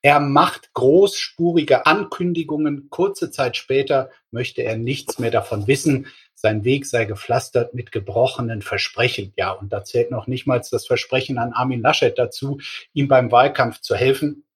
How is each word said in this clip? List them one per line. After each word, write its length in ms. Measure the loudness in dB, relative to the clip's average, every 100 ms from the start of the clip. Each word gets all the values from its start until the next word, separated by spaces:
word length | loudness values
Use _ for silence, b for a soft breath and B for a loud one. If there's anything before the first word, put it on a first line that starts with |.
Er 200 | 6 4
macht 520 | 4 2 2 0 _
großspurige 1120 | 0 4 6 4 2 -10 _ 0 2 4 4 4
Ankündigungen. 1000 | 2 0 -4 -2 -2 -4 -2 -2 -4 -10
Kurze 440 | -2 -2 -2 -8
Zeit 240 | -2 -4 -4
später 540 | -2 0 2 0 0 b _
möchte 320 | -8 -8 -4
er 140 | -4 -2
nichts 420 | -4 -4 -6 -4
mehr 140 | 0
davon 340 | 0 -2 -6 2
wissen. 400 | 2 4 0 B B B _
Sein 260 | -2 0
Weg 240 | 0 0 0
sei 200 | -4 -2
gepflastert 680 | -6 -2 -2 0 -2 -2
mit 160 | -8 -8
gebrochenen 720 | -8 -4 0 0 0 -6 -6
Versprechen. 680 | -6 -6 -6 -2 -2 -2 -8 -6
Ja, 140 | -4
und 220 | -4 -6
da 100 | -8
zählt 300 | -4 -2 0
noch 160 | -2 -6
nicht 180 | -6 0
mal 160 | -2 0
das 160 | -6 -2
Versprechen 520 | -2 0 -4 -2 -4
an 140 | -4
Armin 300 | -2 -2 0
Laschet 340 | 0 2 2 2
dazu, 440 | -4 -4 -8 -8 B B B
ihm 140 | -2 4
beim 240 | 4 6
Wahlkampf 480 | 6 4 4 0 -2
zu 160 | -4 0
helfen. 480 | 2 2 -2 -6 _